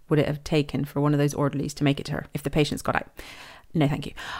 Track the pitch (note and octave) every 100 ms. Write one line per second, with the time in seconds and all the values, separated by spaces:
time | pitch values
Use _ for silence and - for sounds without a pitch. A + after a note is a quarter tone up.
0 | - D3+ - D3+ - D#3 D3 - D3 C#3+
1 | D3 D3 D3 D3 C#3+ C#3 D3+ - D3 C#3+
2 | - D3+ - - D3 D#3 D3 - - -
3 | - - - - - - - E3 C3+ C#3+
4 | - - - -